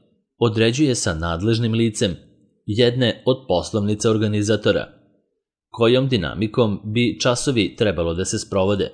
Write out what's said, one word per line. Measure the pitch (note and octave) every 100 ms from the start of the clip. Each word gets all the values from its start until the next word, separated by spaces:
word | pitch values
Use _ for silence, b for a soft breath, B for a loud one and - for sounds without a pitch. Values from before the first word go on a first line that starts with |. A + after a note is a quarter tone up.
| _ _ _ _
određuje | A#2+ G#2+ A2+ B2 D3+
sa | A#2+ G#2
nadležnim | D#2+ E2+ E2 G#2+ A2+ A#2
licem | A2+ A#2 - G#2 D#2+ - _ _ _ -
jedne | G#2 A#2+ B2+ A#2 - -
od | C3 -
poslovnica | F3 - A2 G2+ G#2 A#2
organizatora | G#2+ G#2+ G#2 G#2 G#2+ - E2+ - - _ _ _ _ _ _ _
kojom | - A#2 B2+ C3+
dinamikom | A#2+ D2 A#1 G#2+ C3 A2+ G2
bi | G#2+ A2 A#2+ -
časovi | C3 A#2+ D3 A#2 F#2 -
trebalo | G#2+ E2+ E2+
da | E2+
se | F#2 G#2+
sprovode | - G2 F#2+ G2 E2